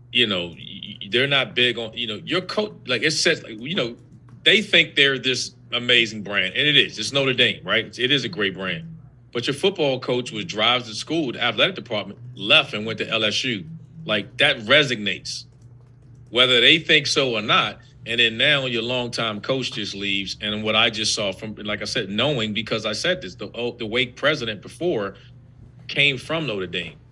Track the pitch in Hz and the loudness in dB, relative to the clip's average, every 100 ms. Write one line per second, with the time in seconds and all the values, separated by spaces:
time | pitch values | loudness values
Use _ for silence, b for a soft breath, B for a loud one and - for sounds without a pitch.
0 | - 123 107 92 87 80 - - - 98 | -2 2 2 2 -4 -8 -16 -16 -14 -14
1 | 98 120 139 139 117 90 123 117 110 117 | -2 2 2 2 0 0 0 0 -6 -8
2 | 117 104 82 165 180 - 214 - - 123 | -8 -8 -4 -4 -2 -4 -4 -6 -6 -2
3 | 147 156 175 156 - 110 127 160 120 117 | 0 2 2 0 -2 -12 -6 -4 -4 -6
4 | - - - - - 202 208 175 160 - | -18 -20 -20 -2 4 4 6 4 4 4
5 | 139 135 123 123 - - - 120 120 123 | 2 2 -2 -2 -4 -10 -8 -4 2 4
6 | 113 107 98 101 92 123 147 143 113 110 | 4 0 -4 -2 0 0 2 4 2 0
7 | 107 139 135 127 117 85 85 107 107 104 | -4 0 0 2 2 0 -2 -2 -2 -4
8 | 127 143 117 90 101 92 95 82 82 - | 0 0 -2 -2 -4 -2 -6 -6 -10 -16
9 | - - - 120 123 139 196 185 147 127 | -20 -20 -10 -6 -4 0 0 2 0 0
10 | 131 123 123 110 90 101 110 123 110 107 | -2 -2 -4 -6 -6 0 2 2 -2 -10
11 | - 160 139 110 120 107 160 - - 107 | -4 -2 -2 -2 -2 2 0 0 -6 -6
12 | 95 98 - - 98 151 135 107 110 107 | -6 -10 -16 -6 2 2 2 -2 -4 -4
13 | 110 113 107 104 131 107 80 - - - | -2 0 0 0 -2 -4 -6 -14 -16 -10
14 | - 107 98 - 143 135 104 143 139 117 | -2 -2 -2 2 2 2 4 6 6 0
15 | 101 80 - - - - - - - - | -4 -6 -6 -10 -12 -20 -20 -20 -20 -20
16 | - - - 117 127 123 127 160 - 156 | -20 -20 -2 4 6 6 8 6 6 4
17 | 143 156 135 110 120 175 113 98 b - | 4 2 2 0 2 2 2 -4 b -16
18 | - 120 117 113 139 143 131 117 117 127 | -4 2 2 4 2 2 2 -2 -2 -2
19 | 120 117 117 104 104 135 120 - 101 98 | -2 -2 -4 -2 -2 -2 -2 -6 -6 -4
20 | 101 98 95 - 107 107 107 110 117 110 | -2 -2 -4 -6 -6 -4 0 2 2 2
21 | 107 - 101 92 110 104 104 104 104 135 | -2 0 -2 -4 -8 -8 -6 -6 -4 -4
22 | 95 104 135 139 110 104 110 113 107 107 | -4 0 0 0 -2 -4 -4 -4 -2 -2
23 | 165 180 185 - 101 - 120 117 110 120 | -2 -2 -4 -12 -12 -6 -6 -4 -4 -2
24 | 127 - 139 156 117 104 110 - 170 131 | -2 0 2 2 -2 -8 -10 -4 -2 0
25 | 98 B B - - - - - - - | -2 B B -20 -20 -20 -20 -18 -4 2
26 | 143 127 - 160 147 104 90 90 82 73 | 2 2 -2 -4 -2 -4 -4 -6 -8 -12
27 | - | -20